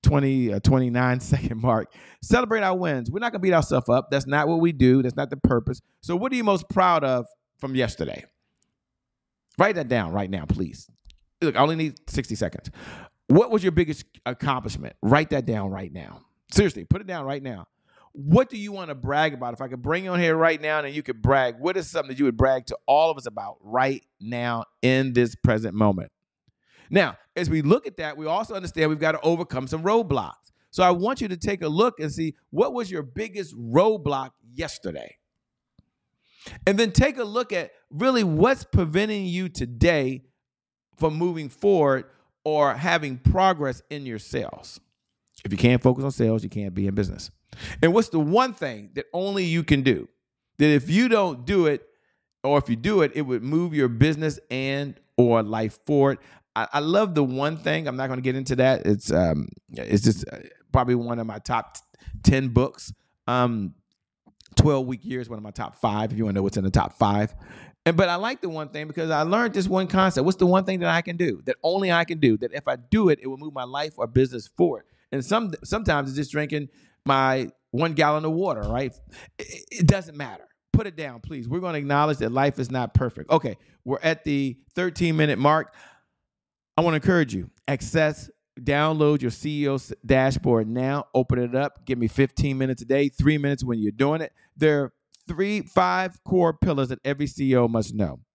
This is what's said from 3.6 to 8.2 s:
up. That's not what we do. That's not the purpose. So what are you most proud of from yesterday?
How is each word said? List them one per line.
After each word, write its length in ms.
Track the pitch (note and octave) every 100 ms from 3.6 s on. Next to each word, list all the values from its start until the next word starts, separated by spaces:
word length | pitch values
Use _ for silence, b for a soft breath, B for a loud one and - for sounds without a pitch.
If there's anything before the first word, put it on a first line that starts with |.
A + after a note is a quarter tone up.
| - C3+ A#2+
up. 200 | B2 -
That's 160 | C#3 C3+
not 220 | C#3+ D3+
what 120 | E3
we 120 | E3+
do. 300 | D3 B2+ C3
That's 120 | B2
not 140 | B2 C#3
the 80 | C3+
purpose. 460 | - B2 A2+ C3 _ _
So 160 | - F3
what 160 | B3+
are 40 | B3+
you 80 |
most 240 | G#3+ F#3+ -
proud 340 | G3+ F3+ E3
of 220 | C#3 B2 A2+ _ _ _
from 160 | C3+
yesterday? 500 | C3 A#2+ - D2 G1+